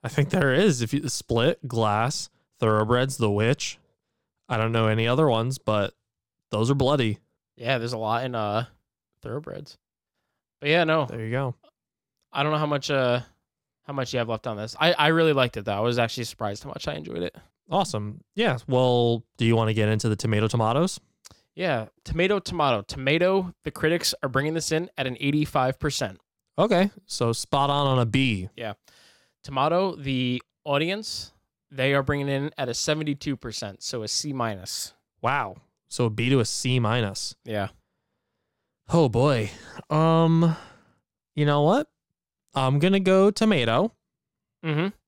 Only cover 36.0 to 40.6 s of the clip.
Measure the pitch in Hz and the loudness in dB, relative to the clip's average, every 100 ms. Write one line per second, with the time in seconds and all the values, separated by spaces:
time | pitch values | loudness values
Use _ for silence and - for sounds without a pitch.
36 | 120 107 120 135 107 - 127 127 110 120 | -2 0 2 2 2 -2 0 0 2 0
37 | 104 98 - - - 107 98 _ _ _ | -2 -6 -10 -12 -8 -6 -6 _ _ _
38 | _ _ _ _ _ _ _ _ - 170 | _ _ _ _ _ _ _ _ -2 2
39 | 143 113 143 127 104 - - - - 151 | 4 4 2 2 -2 -8 -18 -20 -4 2
40 | 160 165 165 165 165 156 | 4 4 4 4 4 0